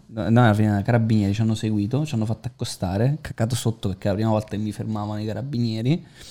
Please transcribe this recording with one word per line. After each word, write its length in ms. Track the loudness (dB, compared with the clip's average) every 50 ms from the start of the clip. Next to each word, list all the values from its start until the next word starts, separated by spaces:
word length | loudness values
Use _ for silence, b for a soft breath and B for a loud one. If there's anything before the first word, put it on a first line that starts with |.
| -14
No, 240 | -14 -8 -6 0 4
no, 140 | 6 6 6
alla 80 | 6 6
fine 260 | 4 4 2 2 0
i 40 | 2
carabinieri 500 | 2 2 2 2 2 2 2 2 2 0
ci 80 | 0
hanno 140 | 0 0 0
seguito, 500 | 0 -2 -2 0 0 0 0 0 -2 -2
ci 100 | -2 -2
hanno 100 | -2 -2
fatto 220 | -2 -4 -6 -6
accostare, 720 | -12 -8 -8 -8 -8 -6 -6 -4 -2 0 2 2 2 0 -2
caccato 340 | -6 -12 -4 -2 -2 -2 -2
sotto 340 | -2 -2 -2 -4 -2 -4 -6
perché 180 | -6 -2 -2
era 40 | -2
la 100 | 0 2
prima 100 | 2 2
volta 240 | 2 0 0 -2 -6
che 80 | -4 -4
mi 80 | -6
fermavano 480 | -6 -6 -6 -6 -4 -6 -4 -6 -6 -6
i 60 | -6
carabinieri, 800 | -6 -6 -6 -6 -6 -4 -2 -2 -2 -2 -2 0 0 0 0 B B B B B B